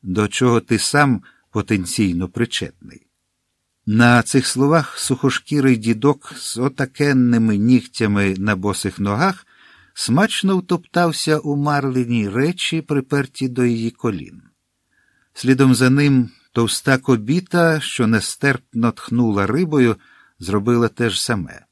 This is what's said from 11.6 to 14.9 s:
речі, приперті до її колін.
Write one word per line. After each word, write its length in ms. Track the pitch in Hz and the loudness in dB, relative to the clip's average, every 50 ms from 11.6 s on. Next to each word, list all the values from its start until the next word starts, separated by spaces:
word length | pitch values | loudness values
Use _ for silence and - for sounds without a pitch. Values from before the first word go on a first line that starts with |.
| 143 147 147 143 135 135 127 127 123 117 120 117 107 101 | -2 -2 -2 -2 -2 -2 -2 -2 -2 0 0 -2 0 -2
речі, 540 | 98 120 135 156 180 180 - - - 160 151 | 0 0 0 -2 -2 -4 -6 -4 -4 -6 -4
приперті 680 | _ 151 143 135 _ - 143 139 131 _ - 131 131 | _ -4 -4 -2 _ -4 -4 -4 -4 _ -8 -8 -6
до 160 | 123 123 123 | -2 0 0
її 260 | 123 120 117 113 113 | 0 0 -2 -4 -6
колін. 520 | - _ - 120 101 87 69 - - - - _ _ _ _ _ _ _ _ _ | -8 _ -6 -6 -4 -6 -10 -14 -18 -20 -20 _ _ _ _ _ _ _ _ _